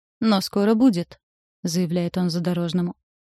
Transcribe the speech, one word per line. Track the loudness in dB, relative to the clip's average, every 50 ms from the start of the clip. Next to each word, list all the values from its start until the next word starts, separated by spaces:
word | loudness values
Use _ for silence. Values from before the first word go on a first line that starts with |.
| _ _ _ -4
«Но | 0 0 2 0
скоро | 0 -2 -2 0 2 2 4
будет», | 4 4 4 4 2 -2 -8 -12 -20 _ _ _ _ _ _ _ _ -6
заявляет | -4 -2 -2 -2 0 -2 -2 -2 -2 -2 -2
он | -2 -2
Задорожному. | -2 -2 -2 -2 -2 -2 -2 -2 -2 -2 -2 -4 -6 _ _ _ _ _ _ _ _